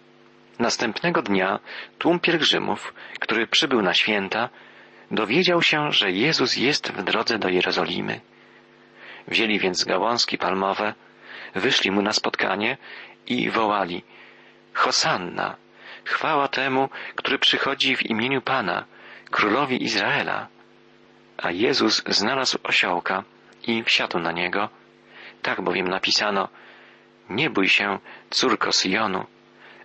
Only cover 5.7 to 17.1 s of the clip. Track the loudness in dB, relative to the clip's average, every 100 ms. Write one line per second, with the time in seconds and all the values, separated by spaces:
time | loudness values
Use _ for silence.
5.7 | 2 2 2 2 2 2 2 0 2 2
6.7 | 0 -2 -4 -2 -2 0 0 2 2 2
7.7 | 0 -2 -2 -4 -8 -12 -20 -20 -20 -20
8.7 | -20 -20 -20 -20 -20 -6 -2 0 0 0
9.7 | 0 0 0 2 0 0 -2 -2 0 0
10.7 | 0 -4 -6 -16 -20 -20 -16 -10 -2 0
11.7 | 2 2 2 2 0 -2 -2 -2 0 -2
12.7 | -4 -10 -18 -18 -18 -4 -2 0 2 2
13.7 | 2 0 -4 -10 -20 -20 -20 -20 -20 -8
14.7 | 0 2 2 0 -2 -4 -4 -6 -6 -18
15.7 | -20 -20 -14 -6 -2 2 2 2 0 0
16.7 | 2 0 -4 -10